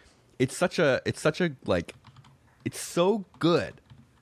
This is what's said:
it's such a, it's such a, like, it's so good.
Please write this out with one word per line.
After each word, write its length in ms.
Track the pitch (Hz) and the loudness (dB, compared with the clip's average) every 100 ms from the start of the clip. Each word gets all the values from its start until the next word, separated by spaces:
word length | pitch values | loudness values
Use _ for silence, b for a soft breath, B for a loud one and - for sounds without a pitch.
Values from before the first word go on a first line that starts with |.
| b b b - | b b b -2
it's 180 | 131 - | -2 0
such 220 | 180 - | -2 2
a, 220 | 151 123 - | 2 2 0
it's 140 | - | -2
such 200 | 156 - | -2 0
a, 100 | 175 131 - | -2 -4 -2
like, 280 | 90 - - - - - _ _ _ - | -2 -2 -10 -20 -20 -20 _ _ _ -10
it's 140 | - | -8
so 460 | - - 180 220 185 - | -6 0 2 2 -4 -2
good. 360 | 156 160 85 - - - - _ | 2 2 0 -10 -20 -20 -20 _